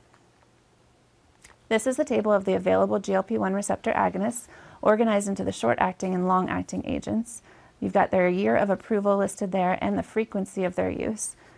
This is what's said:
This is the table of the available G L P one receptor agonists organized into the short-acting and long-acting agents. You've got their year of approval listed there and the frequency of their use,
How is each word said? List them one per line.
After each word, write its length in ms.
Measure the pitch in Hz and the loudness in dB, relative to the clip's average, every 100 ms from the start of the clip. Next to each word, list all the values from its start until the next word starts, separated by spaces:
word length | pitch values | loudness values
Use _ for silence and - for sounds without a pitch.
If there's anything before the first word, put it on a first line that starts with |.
| _ _ _ _ _ _ _ _ _ _ _ _ _ _ - - - | _ _ _ _ _ _ _ _ _ _ _ _ _ _ -20 -20 -2
This 160 | 220 262 | 0 0
is 120 | 254 | 0
the 60 | |
table 280 | 302 220 214 | 0 0 2
of 140 | 202 196 | 2 2
the 100 | 190 | 0
available 440 | 185 185 196 208 | 2 2 2 0
G 140 | 196 | 0
L 100 | 190 | -2
P 140 | 190 226 | 0 -2
one 160 | 190 | 0
receptor 400 | 196 202 196 226 | -2 -2 -2 0
agonists 540 | 214 196 185 214 240 - - - - | 0 0 0 -4 -6 -12 -20 -20 -2
organized 480 | - 214 226 202 202 | 2 4 4 2 0
into 160 | 190 190 | -4 -4
the 60 | |
short-acting 640 | 190 233 - 190 185 190 | -2 0 2 0 -2 -4
and 140 | 185 180 | 0 2
long-acting 560 | 185 180 180 180 185 - | 2 0 -4 -6 -8 -4
agents. 560 | - - 214 233 - - - - _ | -6 -2 -4 -4 -10 -20 -20 -20 _
You've 140 | 202 | 0
got 180 | 196 - | 2 2
their 160 | 190 180 | 4 2
year 300 | 180 214 233 | 2 2 2
of 120 | 208 | 2
approval 460 | 185 - 208 202 202 | -2 -2 0 2 2
listed 380 | 196 - 202 | 0 -2 -4
there 240 | 190 180 185 | 0 0 0
and 160 | 202 196 | -2 -2
the 60 | |
frequency 600 | - 220 226 202 190 - 180 | -2 -4 -2 -4 -4 -4 -2
of 100 | 180 | -2
their 140 | 185 | -2
use, 480 | - - 220 - - - | -2 -4 -4 -8 -10 -20